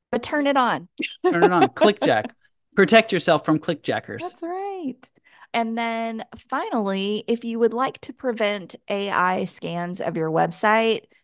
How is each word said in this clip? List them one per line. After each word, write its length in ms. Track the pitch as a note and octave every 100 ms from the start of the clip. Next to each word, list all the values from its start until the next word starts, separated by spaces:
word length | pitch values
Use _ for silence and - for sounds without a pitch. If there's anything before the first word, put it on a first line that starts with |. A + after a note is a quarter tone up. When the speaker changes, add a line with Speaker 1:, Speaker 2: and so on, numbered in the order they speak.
| _
Speaker 1:
But 120 | A#3+
turn 220 | - D4+ C#4+
it 120 | C4+
on. 320 | A#3+ D3+ F3 - -
<laughs> 160 | -
Speaker 2:
Turn 220 | F#4 E3+ F#3+
it 60 |
on. 160 | F3 -
Clickjack. 640 | - G#3 G#3 - A2 - - _ _ _ -
Protect 380 | F#3+ A3+ A3
yourself 320 | F3+ - D3+ -
from 140 | D#3
clickjackers. 600 | - D3+ - A2 - G#2
Speaker 1:
That's 220 | F4 -
right. 560 | E4+ F#4 G4+ F#4+ C#4 - - _ _ - -
And 240 | A#3 A3+ A3+
then 460 | A#3 A3+ A3+ A3 - A3+
finally, 880 | - C#4 G#4+ A#3 G3 F#3+ G3 G#3+ -
if 160 | A#3
you 160 | A#3 A3+
would 140 | A3+
like 260 | A#3 C4+ -
to 120 | -
prevent 640 | - B3+ A3+ G#3 G#3 F3 - -
A 240 | G3+ G3+
I 320 | - F3+ F#3
scans 560 | F#3 - E3+ E3+ F3 F3+
of 160 | - E3
your 160 | D#3+
website, 720 | D#3+ E3 - G#3+ A3 A3+ A3 - _